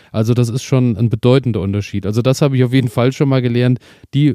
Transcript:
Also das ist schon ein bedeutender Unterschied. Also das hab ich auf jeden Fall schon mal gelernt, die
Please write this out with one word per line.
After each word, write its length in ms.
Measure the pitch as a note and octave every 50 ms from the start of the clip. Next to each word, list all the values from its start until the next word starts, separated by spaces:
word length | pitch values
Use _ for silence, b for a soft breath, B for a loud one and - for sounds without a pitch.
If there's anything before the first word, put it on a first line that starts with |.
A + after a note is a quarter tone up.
| B B B
Also 220 | A2 A2+ A2+ B2
das 160 | B2 B2 A#2
ist 120 | A2 - -
schon 340 | - C3+ B2+ B2+ B2 A2 F2+
ein 100 | A#2+ A2+
bedeutender 540 | B2+ A2+ - B2 B2+ C#3 C3 B2+ G#2 G2 F2
Unterschied. 420 | G2 G2 G#2 G2+ - - G2+ F#2+
Also 160 | F#2+ G#2+ A#2
das 220 | A#2 C3 C3 - D#3+
hab 100 | C#3+ C3+
ich 120 | B2 B2+
auf 100 | A#2+ B2+
jeden 140 | C3+ C3 B2
Fall 240 | - C3 A#2+ C3 C3
schon 180 | - D#3 C3+
mal 100 | C3+ C3
gelernt, 380 | B2 B2 A#2 A#2+ B2 B2 B2+ - B B B B B B -
die 220 | C#3 D3 C#3+ B2